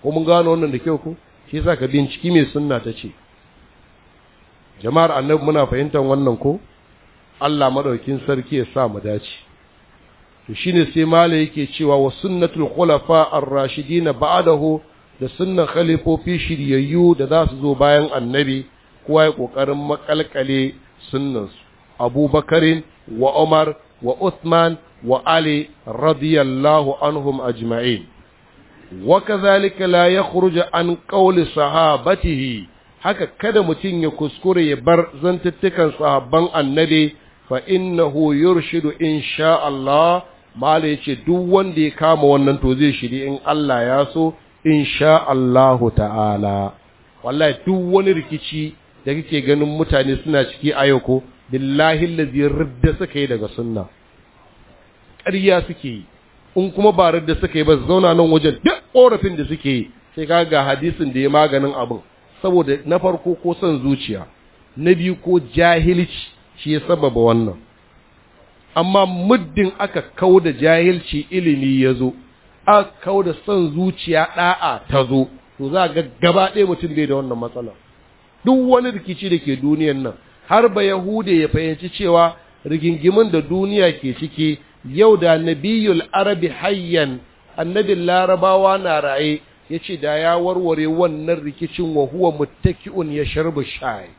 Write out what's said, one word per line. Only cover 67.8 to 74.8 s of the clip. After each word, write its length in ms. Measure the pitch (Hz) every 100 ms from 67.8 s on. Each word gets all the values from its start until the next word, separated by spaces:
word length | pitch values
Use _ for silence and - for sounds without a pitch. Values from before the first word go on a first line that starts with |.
| _ _ _ _ _ _ _ _ _ -
Amma 300 | 170 196 190
muddin 640 | 180 185 247 165 202 190 -
aka 220 | 202 170 - -
kau 200 | 185 185
da 100 | 165
jahilci 760 | 120 156 165 175 180 - 147 151
ilimi 500 | 185 170 139 135 135
ya 100 | 131
zo, 180 | 123 127 - - _ _ _ -
aka 240 | 208 196 -
kau 200 | 185 196
da 80 | 175 156 -
son 260 | 202 170
zuciya 540 | 147 185 185 - 156 165 -
ɗa'a 440 | 175 180 165 117